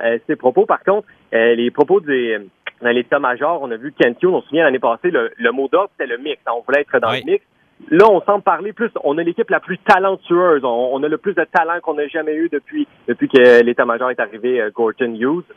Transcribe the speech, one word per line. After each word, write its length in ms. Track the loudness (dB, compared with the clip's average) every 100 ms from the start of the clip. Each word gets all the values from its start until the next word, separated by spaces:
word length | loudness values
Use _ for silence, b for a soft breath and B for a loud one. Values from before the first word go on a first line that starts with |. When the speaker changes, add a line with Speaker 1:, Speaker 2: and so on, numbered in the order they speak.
Speaker 1:
euh, 160 | 0 -4 -4
ses 80 |
propos. 320 | -2 0 0 0
Par 160 | 0
contre, 240 | -2 -2 b b _
euh, 200 | 0 2
les 160 | 2 0
propos 300 | 0 2 0
des, 380 | 0 -2 -2 -6 -8 _ -20 -6
dans 100 | -2
l'état-major, 720 | 0 0 -2 -2 -2 -2 -4
on 80 | -6
a 60 | -10
vu 160 | -8
Kent 280 | 0 0 2
Hughes, 140 | 0
on 80 | 0
se 60 | -2
souvient 160 | 0
l'année 160 | 0 2
passée, 320 | -2 -2 -2
le, 180 | -2 -2 -2
le 160 | -4
mot 160 | -2 -2
d'ordre, 220 | -2 -2 -6
c'était 140 | -8
le 80 | -8
mix. 240 | -8 -8 -8
On 100 | -8 -2
voulait 140 | -2
être 180 | 0 -2
dans 140 | -2
Speaker 2:
Oui. 100 | -4
Speaker 1:
le 60 | -4
mix. 100 | -4 -6 _ _ _ 0
Là, 140 | 4 6
on 100 | 4
semble 200 | 0 0
parler 300 | 0 -2 -4
plus, 180 | -6 -6 -4
on 140 | -4 -2
a 40 |
l'équipe 260 | -2 -4 -2
la 100 | -4
plus 180 | -4 -2
talentueuse. 840 | 2 2 2 -2 -2 2 2 2
On, 260 | 0 -2 -2
on 80 | -2
a 20 | -4
le 100 | -4
plus 160 | -4
de 100 | -4
talent 340 | -2 0 -2 -4
qu'on 160 | -4 -6
a 100 | -6
jamais 260 | -6 -6
eu 140 | -4 -4
depuis, 400 | -4 -6 -6 -8 _ -8
depuis 220 | -4 2
que 340 | 6 8 8
l'état-major 480 | 6 2 -2 -2 -4
est 80 | -4
arrivé, 420 | -6 -6 -4 -2
euh, 100 | -4
Gorton 400 | -2 -2 -2 -6
Hughes. 300 | -4 -4 -4 -8